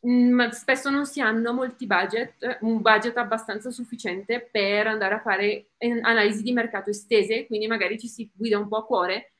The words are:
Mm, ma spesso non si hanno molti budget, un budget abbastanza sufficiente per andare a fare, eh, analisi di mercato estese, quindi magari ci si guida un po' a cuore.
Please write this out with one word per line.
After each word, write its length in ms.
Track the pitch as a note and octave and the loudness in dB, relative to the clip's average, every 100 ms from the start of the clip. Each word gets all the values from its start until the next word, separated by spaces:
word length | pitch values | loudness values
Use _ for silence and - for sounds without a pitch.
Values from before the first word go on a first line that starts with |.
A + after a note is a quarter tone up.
| A#3+ | 4
Mm, 240 | B3 B3 | 4 6
ma 200 | B3 A#3+ | 4 2
spesso 380 | A#3 - C4 C#4 | -2 -2 -2 0
non 160 | C#4 C#4 | 0 -2
si 160 | C#4+ | -2
hanno 320 | A#3 A3+ A#3 | 0 0 0
molti 320 | B3 B3+ - A3 | -2 -4 -6 0
budget, 720 | F#3 F#3+ A3 A#3 _ B3 - | 0 2 -2 -6 _ -6 -2
un 200 | A3 A3+ | 0 2
budget 360 | A3 G#3+ A3+ A#3 | 6 4 4 -2
abbastanza 520 | A3 A3 A3 G#3 A#3+ | -2 -4 -4 -8 -8
sufficiente 760 | A#3+ A#3+ A#3 G3+ F3+ G3+ A#3+ A#3+ | -10 -12 -8 -6 -6 -4 -6 -2
per 360 | G#3+ G3 G#3 A3 | 0 2 2 0
andare 260 | A3 G3 G#3+ | 0 0 -2
a 60 | |
fare, 460 | A3 F#3+ G3+ G#3 - _ | -2 0 0 -2 -8 _
eh, 220 | A#3+ A#3+ | -2 0
analisi 400 | A#3 A3+ G#3 G#3+ | 2 2 2 0
di 100 | A3 | -2
mercato 360 | B3 A3+ G3+ G3 | -2 -2 -4 -6
estese, 560 | G#3 - A3 F#3+ A3 - | -8 2 2 4 -2 -2
quindi 220 | G#3+ G#3+ | -4 -2
magari 320 | A3+ F#3 A3 | -2 -2 -4
ci 80 | A#3 | -10
si 220 | - A3+ | -12 -16
guida 240 | _ A3+ G#3 | _ 0 0
un 100 | G#3 | 0
po' 100 | G#3+ | -4
a 80 | A3 | 0
cuore. 480 | A#3 F3+ F#3+ - _ | 0 0 -2 -6 _